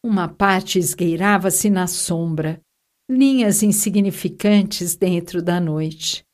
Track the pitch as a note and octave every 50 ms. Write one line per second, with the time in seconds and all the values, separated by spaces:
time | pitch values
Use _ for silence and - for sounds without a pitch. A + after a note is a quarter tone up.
0 | - A#3 G3+ F#3+ F3 E3 - _ G3+ G3 F#3+ F#3 F#3+ - - F#3+ F3 C#3+ - -
1 | F3 E3+ E3 E3 F#3+ G#3 G#3 F#3+ F3 F#3+ - - - G#3 G3+ F#3 F3+ F3 F3+ -
2 | - - F3 E3 E3+ E3 D#3+ D#3 D3+ D#3 E3 - _ _ _ _ _ _ _ _
3 | _ - B3+ B3+ C#4 C4+ C4+ B3+ A#3 G#3 G3+ - G#3+ G#3 G#3 - - G#3+ F3+ G#3
4 | G3 G3 G3 - - F3+ - - - G#3 G#3 G3+ F#3+ G3+ - - F3 E3+ - -
5 | F#3+ F#3 F3+ E3+ E3+ F3 - F3 E3+ F3+ F3 F3+ F3 D#3+ D3+ D#3 D#3 D#3+ D#3 -
6 | - - - - _ _